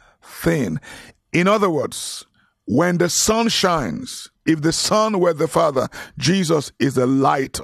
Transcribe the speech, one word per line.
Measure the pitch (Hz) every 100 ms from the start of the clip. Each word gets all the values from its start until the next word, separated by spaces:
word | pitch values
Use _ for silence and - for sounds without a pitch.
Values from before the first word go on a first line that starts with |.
| _ _
thing. | - - 170 151 110 80 - - - _ _
In | 151 185
other | 214 202
words, | 156 113 - - - - _ _ _ -
when | 117 175 175
the | 175
sun | - - 220 226
shines, | - 190 170 110 - - - - _ -
if | 160
the | 151
sun | - - 214 220 208
were | 175
the | 156 160
Father, | 170 156 131 - - - -
Jesus | 123 190 165 160 135 -
is | 139 123
the | 127
light | 135 139 147 135 -